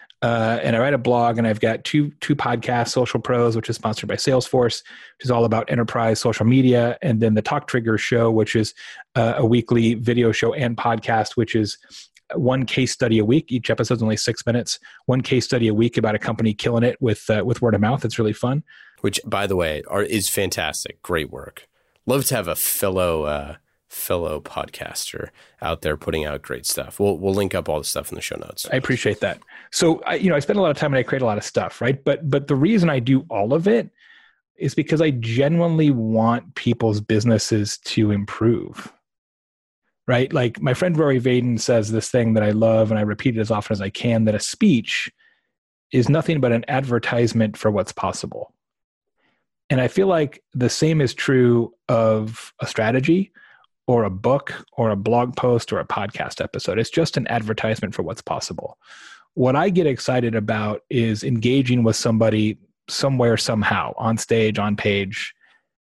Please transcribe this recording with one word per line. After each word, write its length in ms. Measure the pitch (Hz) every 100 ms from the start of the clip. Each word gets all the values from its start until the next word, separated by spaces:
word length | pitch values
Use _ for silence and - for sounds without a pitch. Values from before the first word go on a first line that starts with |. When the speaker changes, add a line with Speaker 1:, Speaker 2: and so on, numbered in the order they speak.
| - -
Speaker 1:
uh, 360 | 123 117 113 117
and 120 | 135
I 40 | 113
write 160 | 131
a 40 | 139
blog 380 | 120 120 120 117
and 100 | 113
I've 140 | 107
got 240 | 113 110
two, 260 | - 151 147 -
two 140 | -
podcasts, 540 | 147 123 120 123 120 -
Social 320 | - 120 123
Pros, 340 | - 123 120
which 140 | 113 -
is 80 | 113
sponsored 320 | 110 107 107
by 80 | 98
Salesforce, 680 | - 131 - 131 120 -
which 420 | - - - -
is 60 | 135
all 140 | 120
about 260 | 113 113 -
enterprise 480 | 135 113 120 113 110
social 280 | 120 110 110
media. 500 | 131 127 120 120 120
And 180 | 160 110
then 140 | 113
the 80 | 107
Talk 260 | 104 147 -
Trigger 300 | 127 113 107
show, 320 | - 120 117
which 260 | 110 107 117
is, 180 | 107 - - - -
uh, 200 | - 113 117
a 80 |
weekly 500 | 117 120 117 120 113
video 380 | 113 117 120 117
show 220 | 110 117
and 200 | 143 120 113
podcast, 600 | 117 113 - 113 107 -
which 180 | 113
is 220 | 113 107 - _ - - _ -
one 300 | - 123 135
case 280 | 127 - 127
study 260 | - 123 110
a 80 | 104
week. 260 | 143 -
Each 180 | 123 -
episode's 320 | 110 113 123
only 140 | 110 107
six 280 | - 107 -
minutes, 320 | 120 113 - - -
one 160 | - 127
case 240 | - 127
study 240 | - 127 113
a 60 |
week 240 | 104 120 123
about 160 | 110
a 40 | 104
company 360 | - 113 113
killing 280 | 104 139 117
it 140 | 117 -
with, 280 | 123 104 -
uh, 140 | 107
with 160 | 101 117
word 140 | 120
of 80 | 107
mouth. 220 | 107 135
It's 140 | 113 -
really 140 | 107
fun. 320 | 104 - 143 - - - _
Speaker 2:
Which, 180 | 104 98
by 220 | - 98 101
the 80 | 92
way, 260 | 82 76 -
are, 160 | 101
is 280 | 90 104 92
fantastic. 720 | - 95 - 80 - - -
Great 280 | - 87 69
work. 380 | 64 69 - - _ _ _ -
Love 180 | 135 131
to 100 | 127
have 120 | 85
a 80 | 78
fellow, 680 | - - 101 95 90 80
uh, 320 | 73 73 73 76 _ _ _
fellow 520 | - - 90 82 76
podcaster 880 | - - - - - - - - - - - -
out 180 | 80 82
there 160 | 80 76
putting 300 | - 80 76
out 160 | 71
great 240 | - 62 -
stuff. 340 | - 67 -
We'll, 160 | 101 85
we'll 160 | 98
link 220 | 95 98
up 140 | 92 80
all 100 | 76
the 60 |
stuff 260 | 71 73 73
in 60 | -
the 40 |
show 160 | - 50
notes. 300 | 50 - -
Speaker 1:
I 60 | 131
appreciate 440 | - 127 - 104
that. 180 | 98 82 - - -
So, 320 | - 170 165
I, 140 | - 170
you 120 | 190
know, 80 | 151
I 40 |
spend 180 | - 208
a 40 |
lot 100 | 180
of 40 | 143
time 160 | 151
and 60 | 135
I 40 |
create 180 | 120 139
a 40 | 123
lot 120 | 104
of 60 |
stuff, 360 | - - 90 -
right? 240 | 120 135
But, 240 | - 139 156
but 200 | 143 143
the 80 | 139
reason 340 | 160 226 170
I 80 | 135
do 260 | 120 135 -
all 240 | 113 107
of 120 | 151 180
it 220 | 233 - _ _ - _ _ _ -
is 180 | 147
because 260 | - 147 156
I 120 | 160
genuinely 800 | 127 113 117 139 170 170 160 151
want 640 | 127 110 110 113 120 - -
people's 440 | - 117 113 107
businesses 800 | 104 110 113 107 - 110 101 -
to 320 | - - 107
improve, 840 | 101 101 - 110 117 - - - _ _ _ _ _ _ _ _ _ _ _ -
right? 240 | 123 131
Like, 280 | 151 123 -
my 140 | 139
friend 240 | 123 180 156
Rory 220 | 151 131
Vaden 380 | 123 123 123 113
says 320 | - 117 107
this 200 | 110 -
thing 240 | 123 113
that 80 | 110
I 80 | 107
love, 400 | 107 113 113 110
and 80 | 110
I 40 |
repeat 340 | 104 101 131 113
it 40 |
as 120 | 104
often 200 | 107 -
as 80 | 104
I 100 | 98
can, 340 | - 120 113
that 100 | 110
a 60 | 104
speech 680 | - - 220 127 - - - - _ _ _ _ _ _ _
is 160 | 131 120
nothing 320 | 151 156 160
but 120 | 127
an 120 | 117 113
advertisement 880 | 135 131 120 - 120 117 117 107 104
for 140 | 110
what's 220 | 101 -
possible. 600 | - 92 - - - - _ _ _ _ _ _ _ _ _ _ _ -
And 100 | 131
I 80 | 127
feel 200 | - 196
like 340 | 170 147 - _
the 160 | 127 123
same 300 | - 160 160
is 140 | 131
true 580 | - - 131 123 120 113 _ -
of 640 | 117 113 110 110 113 - -
a 60 | -
strategy 640 | - 110 131 135 175 196 _ - _ _ _ -
or 140 | 120
a 80 | 104
book 420 | 92 120 139 - - -
or 180 | - 113
a 60 | 101
blog 400 | 98 120 123 127
post 360 | 127 120 -
or 60 | 98
a 80 | -
podcast 560 | - 104 - 64 -
episode. 340 | - - - 98
It's 140 | 113
just 260 | - 165 -
an 120 | -
advertisement 640 | 117 107 107 113 107 98
for 80 | -
what's 180 | 87 -
possible. 580 | - - - 80 - - - - - - _
What 200 | - 127
I 140 | 139 185
get 180 | 180 156
excited 480 | 123 - 127 120
about 480 | 110 107 110 107 107 -
is 320 | 123 113 107
engaging 640 | 135 120 120 135 127 123
with 100 | 113
somebody 640 | 113 120 113 113 107 107 - _ _ -
somewhere, 480 | - 139 131 120 113
somehow, 580 | - 113 101 101 65 -
on 220 | 117 113
stage, 400 | - 113 110 104
on 160 | 104
page. 580 | 104 107 101 95 101 - - _ _ _ _ _